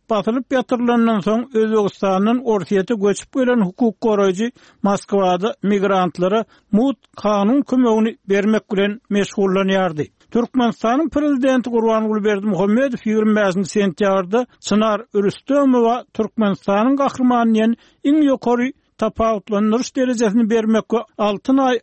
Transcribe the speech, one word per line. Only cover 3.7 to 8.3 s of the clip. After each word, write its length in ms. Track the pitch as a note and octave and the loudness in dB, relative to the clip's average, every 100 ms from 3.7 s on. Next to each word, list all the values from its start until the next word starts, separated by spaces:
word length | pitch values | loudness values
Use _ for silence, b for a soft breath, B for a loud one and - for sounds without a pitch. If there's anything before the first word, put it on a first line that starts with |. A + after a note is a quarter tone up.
| - A#3 - | 0 -2 0
goraýjy 460 | A#3 G3+ G3 F#3 A#3 b b b | 0 2 0 0 -6 b b b
Moskwada 720 | G3 G3 - G3+ F#3 F3+ G#3 - | -2 -2 -2 0 2 0 -2 -4
migrantlara 800 | F#3+ G3+ G3 F#3+ F3+ - F#3 A3 G#3 b _ | -2 0 0 0 0 -2 -2 -2 -4 b _
mut 260 | G#3 C4+ B3+ _ - | 0 0 -2 _ -6
kanun 460 | G#3 G#3 G3+ C#4+ | -2 0 2 0
kömegini 540 | - C4 A#3+ A3 A3 - | 0 0 2 2 0 -4
bermek 360 | - | -2